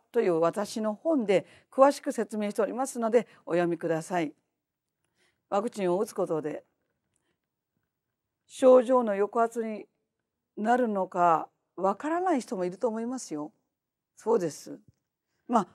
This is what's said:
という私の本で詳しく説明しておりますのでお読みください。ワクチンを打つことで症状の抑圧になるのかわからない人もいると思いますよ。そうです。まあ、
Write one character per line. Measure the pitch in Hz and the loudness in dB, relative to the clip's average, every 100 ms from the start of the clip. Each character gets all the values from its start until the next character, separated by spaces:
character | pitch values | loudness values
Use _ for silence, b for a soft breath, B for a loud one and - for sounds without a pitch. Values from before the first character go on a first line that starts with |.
| _ | _
と | 240 | -2
い | 214 | 0
う | 165 | 2
私 | 170 208 208 226 | 2 0 -6 -6
の | 214 | -6
本 | 208 330 311 202 | -4 -2 0 2
で | 180 b b b | 0 b b b
詳 | - 277 | 4 4
し | 277 | 4
く | 294 | -4
説 | 240 208 214 | -6 -6 -6
明 | 208 | -4
し | |
て | 208 | -4
お | 190 | -4
り | |
ま | 220 269 | -4 -6
す | 247 | -4
の | 226 | 0
で | 233 - b | 0 0 b
お | - | -4
読 | 170 175 | -2 0
み | 165 | -2
く | 170 | -4
だ | 160 | -4
さ | 160 180 | -2 -4
い。 | 151 - _ _ _ _ _ _ _ _ _ _ _ | -4 -8 _ _ _ _ _ _ _ _ _ _ _
ワ | 202 | -4
ク | 226 | -4
チ | 214 | -4
ン | 185 | -2
を | 180 | -2
打 | 220 | -2
つ | |
こ | - 180 | -4 -4
と | 156 | -4
で | 147 - - _ _ _ _ _ _ _ _ _ _ _ _ _ _ _ _ _ _ | -4 -10 -14 _ _ _ _ _ _ _ _ _ _ _ _ _ _ _ _ _ _
症 | - 262 254 | 4 8 8
状 | 233 254 | 6 2
の | 226 | 2
抑 | 196 202 240 | 0 0 0
圧 | 226 233 | 0 -2
に | 226 214 - _ _ _ _ _ _ - | -8 -8 -14 _ _ _ _ _ _ -6
な | 214 247 | 0 2
る | 240 | 0
の | 202 185 | -2 -4
か | 180 175 160 - _ _ | 2 4 2 -2 _ _
わ | - 190 202 | -4 -4 -2
か | 294 | -4
ら | 339 | -2
な | 370 | 0
い | 285 | -2
人 | - 202 | -2 -6
も | |
い | 180 | -6
る | 185 | -4
と | 247 | -4
思 | 220 | -4
い | 233 | -8
ま | 254 | -10
す | - | -10
よ。 | 294 302 - _ _ _ _ _ | -10 -10 -16 _ _ _ _ _
そ | _ 214 | _ 0
う | 226 | 0
で | 165 | 0
す。 | - - - _ _ _ _ _ _ - | -6 -16 -18 _ _ _ _ _ _ -2
ま | 240 | 0
あ、 | 180 | 0